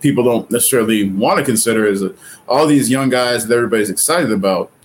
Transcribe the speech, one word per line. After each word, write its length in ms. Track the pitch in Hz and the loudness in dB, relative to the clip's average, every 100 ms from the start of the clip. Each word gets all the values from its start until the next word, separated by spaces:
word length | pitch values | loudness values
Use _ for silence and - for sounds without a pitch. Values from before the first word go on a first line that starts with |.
people 240 | 143 123 | -2 2
don't 260 | 120 117 - | 2 0 -2
necessarily 580 | 117 - 127 110 110 98 | -2 0 0 0 0 0
wanna 340 | 95 131 190 | -2 0 0
consider 420 | 135 110 113 110 107 | 0 -2 0 0 0
is 140 | 98 | 0
that 160 | 92 - - - - | -4 -8 -18 -16 -2
all 180 | 131 156 | 0 4
these 240 | 147 117 | 2 2
young 200 | 135 135 | 0 0
guys 360 | 123 123 120 110 | 0 0 -2 0
that 80 | |
everybody's 360 | 120 117 110 101 | 0 2 0 -2
excited 420 | - - 170 135 | -2 -2 0 0
about 380 | 104 95 90 - _ | 0 0 -2 -4 _